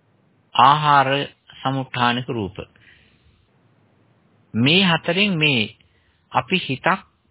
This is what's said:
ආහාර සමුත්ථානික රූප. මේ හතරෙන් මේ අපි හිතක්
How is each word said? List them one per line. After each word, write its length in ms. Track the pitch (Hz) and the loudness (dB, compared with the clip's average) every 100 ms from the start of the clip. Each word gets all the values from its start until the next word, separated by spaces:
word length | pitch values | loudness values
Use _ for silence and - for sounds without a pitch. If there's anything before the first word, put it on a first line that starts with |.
| _ _ _ _ _ 113 | _ _ _ _ _ 2
ආහාර 540 | 131 151 147 143 131 139 143 _ _ - | 4 4 2 2 2 -2 -4 _ _ -8
සමුත්ථානික 720 | 131 135 127 131 120 120 127 | -6 -4 -6 -2 -2 -2 -6
රූප. 280 | 117 95 - - _ _ _ _ _ _ _ _ _ _ _ _ _ _ _ _ _ _ | -6 -6 -10 -16 _ _ _ _ _ _ _ _ _ _ _ _ _ _ _ _ _ _
මේ 280 | 110 135 185 | 0 2 4
හතරෙන් 480 | 185 160 - 175 208 160 | 4 2 0 -2 0 0
මේ 400 | 151 123 104 - _ _ _ _ _ | 0 0 -4 -10 _ _ _ _ _
අපි 260 | 131 - 185 | -4 -2 -4
හිතක් 420 | - 127 165 196 - _ _ | -4 -4 -2 -2 -6 _ _